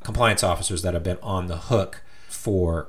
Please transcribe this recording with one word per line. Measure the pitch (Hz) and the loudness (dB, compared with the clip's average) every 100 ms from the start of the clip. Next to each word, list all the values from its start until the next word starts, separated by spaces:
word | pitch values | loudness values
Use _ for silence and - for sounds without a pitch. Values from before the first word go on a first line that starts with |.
compliance | - 110 117 101 | -4 4 4 6
officers | 98 85 - 87 | 2 2 0 -2
that | 90 | 0
have | 85 | 0
been | 80 90 | 0 -4
on | 110 95 90 | -2 -2 -2
the | 82 | -4
hook | - 117 92 - - - - | 2 2 2 -4 -14 -14 -12
for | - - 98 85 82 | -8 0 2 2 0